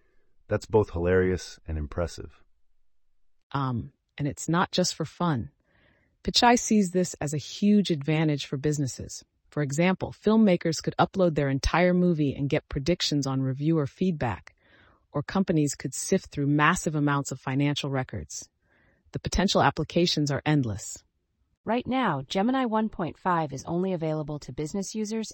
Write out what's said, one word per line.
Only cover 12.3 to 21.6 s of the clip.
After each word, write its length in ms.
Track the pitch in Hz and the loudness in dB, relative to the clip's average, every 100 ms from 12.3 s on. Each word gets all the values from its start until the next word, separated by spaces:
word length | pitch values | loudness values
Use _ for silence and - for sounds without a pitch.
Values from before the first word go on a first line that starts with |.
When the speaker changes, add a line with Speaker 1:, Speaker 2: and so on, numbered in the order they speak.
Speaker 2:
and 160 | 123 139 | 0 -2
get 200 | 151 - | -2 -2
predictions 580 | 147 139 180 - 147 135 | -4 -2 -2 0 0 0
on 140 | 131 | -2
reviewer 440 | 131 131 147 160 139 | -2 -2 0 0 -2
feedback, 680 | - 185 151 127 104 - _ _ _ _ _ _ | -2 -2 0 -4 -4 -12 _ _ _ _ _ _
or 100 | - | -8
companies 540 | - 190 196 160 143 - | -2 0 2 2 0 -2
could 180 | 139 | -8
sift 380 | - - 190 - | -8 -2 -2 0
through 160 | 151 143 | -2 0
massive 480 | 147 151 180 175 151 | 4 4 2 -2 0
amounts 360 | 143 143 135 | 0 0 -4
of 80 | 135 | -8
financial 500 | - 135 143 147 143 | -4 0 0 0 -2
records. 600 | 135 127 80 76 - - _ _ _ _ _ _ | -4 -4 -10 -12 -14 -18 _ _ _ _ _ _
The 80 | - | -10
potential 420 | - - 185 185 | -2 0 2 4
applications 680 | 139 - 151 175 175 - 143 | 2 2 -2 0 2 2 0
are 100 | 139 151 | 0 2
endless. 580 | 151 123 95 - - _ _ _ _ _ _ | 2 0 -4 -10 -16 _ _ _ _ _ _